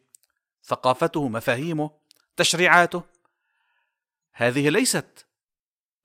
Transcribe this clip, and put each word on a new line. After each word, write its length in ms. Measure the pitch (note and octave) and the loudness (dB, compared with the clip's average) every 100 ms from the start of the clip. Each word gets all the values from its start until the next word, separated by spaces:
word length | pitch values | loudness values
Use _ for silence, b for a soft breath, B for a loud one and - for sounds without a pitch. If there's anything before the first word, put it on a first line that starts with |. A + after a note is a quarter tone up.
| _ _ _ _ _ _ | _ _ _ _ _ _
ثقافته، 640 | - B2 B2+ B2+ E3 D#3+ C3+ | -8 -2 -2 0 -2 -2 -4
مفاهيمه، 640 | A2+ C3+ A#2+ E3+ D#3 D3+ - _ _ _ - | -4 -4 -4 -4 -6 -8 -10 _ _ _ -2
تشريعاته، 680 | - E3 F3+ E3+ E3+ F3 - _ _ _ _ _ _ _ _ _ _ _ _ | -2 2 4 6 4 -2 -12 _ _ _ _ _ _ _ _ _ _ _ _
هذه 360 | - A#2+ C3+ D3 | -4 -2 0 0
ليست، 580 | F#3+ B3+ E3+ - - _ _ _ _ _ _ _ _ | 0 0 -4 -8 -18 _ _ _ _ _ _ _ _